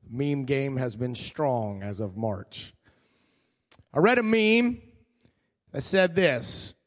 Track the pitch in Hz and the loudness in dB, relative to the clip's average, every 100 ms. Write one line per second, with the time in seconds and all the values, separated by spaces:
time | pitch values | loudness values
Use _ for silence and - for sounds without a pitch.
0 | - 117 143 143 131 139 139 135 127 104 | -12 -4 -2 -2 0 -2 0 -2 -4 -4
1 | 123 120 - - 147 123 107 98 101 98 | -6 -4 -8 -2 0 0 -2 -6 -8 -6
2 | 107 95 113 98 - - - _ _ _ | -6 -4 -4 -4 -8 -14 -14 _ _ _
3 | _ _ _ _ _ _ _ - _ 135 | _ _ _ _ _ _ _ -20 _ 4
4 | 190 247 220 226 214 226 240 240 - _ | 4 4 2 4 4 4 2 -2 -14 _
5 | _ _ _ _ _ _ _ 143 - 190 | _ _ _ _ _ _ _ -8 0 2
6 | 185 170 175 123 98 - - - | 2 4 2 2 -4 -6 -6 -10